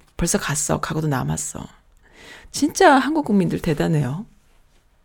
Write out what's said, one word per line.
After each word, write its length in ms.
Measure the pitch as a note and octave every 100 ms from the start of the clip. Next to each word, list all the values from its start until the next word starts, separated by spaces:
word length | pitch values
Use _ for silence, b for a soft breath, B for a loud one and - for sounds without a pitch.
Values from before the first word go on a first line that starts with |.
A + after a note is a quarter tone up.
| _ -
벌써 220 | E3+ G3+
갔어. 420 | - C#3+ - D#3
가고도 280 | - D#3+ D#3
남았어. 580 | B2+ C#3 D#3+ - - - - _ _ B B B B B
진짜 420 | - D4 - F#4 C4+
한국 260 | B3+ D#4+
국민들 340 | - G3+ F3 D3+
대단해요. 680 | E3+ D3 E3+ D#3 B2+ D#3 A#3 _ _ _ _ _ _ _